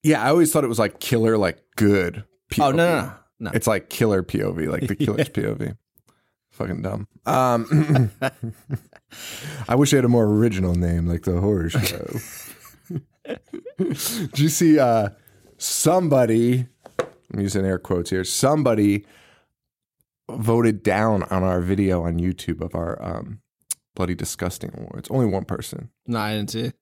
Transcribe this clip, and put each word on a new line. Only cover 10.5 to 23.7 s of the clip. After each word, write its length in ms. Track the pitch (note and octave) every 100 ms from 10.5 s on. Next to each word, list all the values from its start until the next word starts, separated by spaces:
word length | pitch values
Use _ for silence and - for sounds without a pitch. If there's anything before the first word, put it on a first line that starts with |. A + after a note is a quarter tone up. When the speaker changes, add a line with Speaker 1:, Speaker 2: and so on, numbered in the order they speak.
| F#2 F#2
Speaker 1:
name, 320 | F2 F2 E2+ E2+
like 160 | E2+
the 180 | - F2
horror 300 | G2+ G2 E2
show. 360 | - F#2 - - A2+ - - - - - _ _
<laughs> 100 | E3 _ _ D4 - _ - A#4+ -
Did 600 | F4+ - - A#3 E3 C#3
you 100 | D#3
see, 300 | - E3+ D3+
uh, 320 | B2+ A2+ G2+ - _ _ _ _
somebody, 1080 | - - - F#3 E3+ C3+ A#2 A2+ A#2 B2+ B2 _ - - - _ _
I'm 80 | -
using 240 | G2 G2
air 140 | F#2+ F#2
quotes 320 | - F2+ E2+
here, 140 | F#2
somebody 800 | F#2 - C3 D3+ C3 A2 G2+ G#2 - _ _ _ _ _ _ _ _ _ _ _ -
voted 520 | A#2+ A2 A#2 A#2 G#2+
down 400 | G#2 G2 A2 G#2
on 180 | - F#2+
our 180 | F#2 F2+
video 420 | F2 G2 G2 F2+
on 160 | E2+ E2
YouTube 420 | F2+ F2+ - D#2+
of 140 | E2
our, 260 | F2 E2 -
um, 380 | F2+ E2+ - G#2+ _ _ _